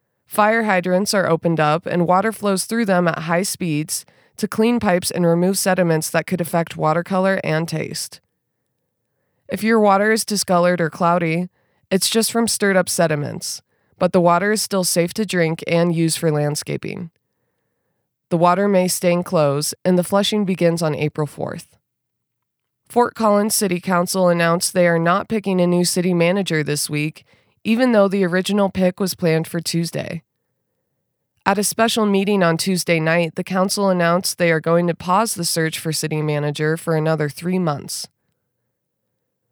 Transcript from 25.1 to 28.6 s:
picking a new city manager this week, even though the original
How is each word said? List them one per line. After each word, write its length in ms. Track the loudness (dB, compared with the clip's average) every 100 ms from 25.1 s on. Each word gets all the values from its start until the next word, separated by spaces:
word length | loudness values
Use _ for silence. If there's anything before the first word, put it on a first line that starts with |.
| 0 0
picking 320 | -4 -2 0
a 60 | 2
new 180 | 2
city 300 | 0 0 0
manager 480 | 2 2 0 -2 -2
this 260 | -2 -4 -4
week, 360 | -4 -6 -8 -20 _ _ _
even 260 | -2 0 2
though 160 | 4 2
the 180 | 2
original 460 | 0 0 0 0